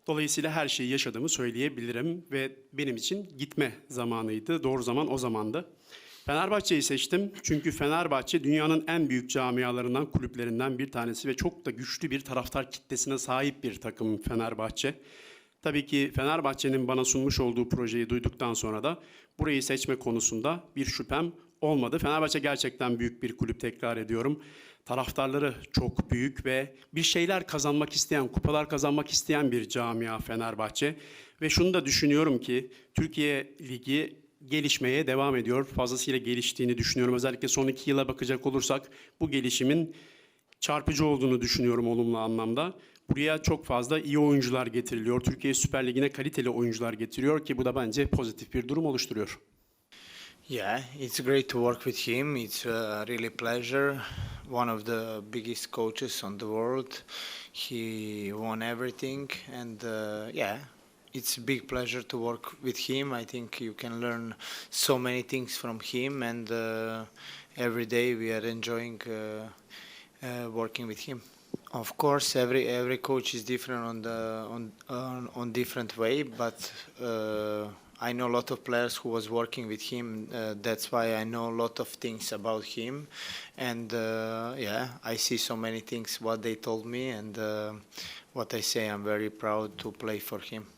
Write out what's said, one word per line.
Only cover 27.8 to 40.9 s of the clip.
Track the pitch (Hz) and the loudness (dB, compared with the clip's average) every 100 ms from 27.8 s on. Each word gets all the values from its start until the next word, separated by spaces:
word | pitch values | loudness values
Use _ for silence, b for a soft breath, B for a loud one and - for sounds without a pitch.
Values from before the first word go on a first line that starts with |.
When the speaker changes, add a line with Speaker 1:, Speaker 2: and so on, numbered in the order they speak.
| 147 | 2
Speaker 1:
isteyen, | - - 151 127 | 0 2 2 2
kupalar | - 147 151 151 | 2 2 2 0
kazanmak | 143 143 147 143 | 0 2 2 2
isteyen | - - 147 139 | 0 2 4 4
bir | 120 - | 2 0
camia | 131 117 113 113 110 | -2 -2 -2 -2 -4
Fenerbahçe. | - 113 113 107 107 - 147 156 B B B B | -4 -4 -2 -2 -4 0 0 -2 B B B B
Ve | 156 | 2
şunu | 165 175 | 4 6
da | 180 139 | 4 4
düşünüyorum | 131 147 143 160 123 | 4 6 8 6 4
ki | - 123 131 B B - | 2 -2 -2 B B 0
Türkiye | 160 156 147 139 - - | 0 2 2 2 -2 -12
Ligi | 143 127 127 143 156 - _ _ 135 | -10 -8 2 2 2 -8 _ _ -2
gelişmeye | 151 143 - 127 139 143 | 0 2 2 4 4 4
devam | 131 139 127 | 4 4 4
ediyor. | 113 127 135 | 4 2 2
Fazlasıyla | - 123 123 - 131 | 0 0 0 0 0
geliştiğini | 120 120 120 - 123 117 | 2 0 0 0 2 2
düşünüyorum. | 120 131 123 123 | 2 4 4 4
Özellikle | 131 123 131 | 2 0 0
son | 139 135 | 4 2
iki | 135 - | 2 2
yıla | 139 135 | 2 2
bakacak | - 123 131 139 | -2 -2 0 2
olursak | 131 123 135 - B B _ | 2 2 0 -2 B B _
bu | 160 | 0
gelişimin | 135 123 - 131 160 165 B B B B B _ - | 2 2 4 6 6 4 B B B B B _ -4
çarpıcı | - 147 - | 0 0 0